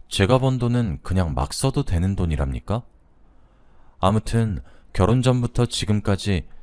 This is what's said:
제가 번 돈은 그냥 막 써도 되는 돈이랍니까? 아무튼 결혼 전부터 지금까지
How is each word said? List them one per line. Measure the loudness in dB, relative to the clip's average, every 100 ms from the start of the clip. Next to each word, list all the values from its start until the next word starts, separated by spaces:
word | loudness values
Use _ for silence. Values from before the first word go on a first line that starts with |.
| -8
제가 | 0 4 4
번 | 2 0
돈은 | 0 0 -2 -4
그냥 | -2 0 0
막 | -2 -4
써도 | -2 -2 0
되는 | 0 0 0
돈이랍니까? | 0 0 0 -2 -4 -4 -6 -6 _ _ _ -20 -20 -20 _ -20 -20 -20 -2
아무튼 | 0 0 0 -2 -2 -4 -10 -20 -8
결혼 | 0 2 4
전부터 | 2 0 0 0 -2
지금까지 | -2 -2 0 0 -2 0 -2 -4 -12